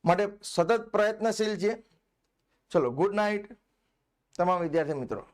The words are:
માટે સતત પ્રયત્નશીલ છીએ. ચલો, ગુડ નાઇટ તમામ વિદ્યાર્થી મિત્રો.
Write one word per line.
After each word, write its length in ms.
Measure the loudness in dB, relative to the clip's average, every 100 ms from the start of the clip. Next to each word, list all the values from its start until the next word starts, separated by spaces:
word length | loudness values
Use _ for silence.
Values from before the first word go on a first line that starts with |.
માટે 220 | 2 2 0 -4
સતત 380 | -6 0 2 2 2
પ્રયત્નશીલ 640 | 0 2 0 -2 0 -2 0
છીએ. 200 | -2 -2 _ _ _ _ _ _ _ _ _
ચલો, 200 | 0 0
ગુડ 220 | 0 0
નાઇટ 340 | 2 0 -2 -8 -20 _ _ _ _ _ _ _ -2
તમામ 260 | 0 2
વિદ્યાર્થી 340 | 0 0 0 -4
મિત્રો. 260 | -6 -8 -10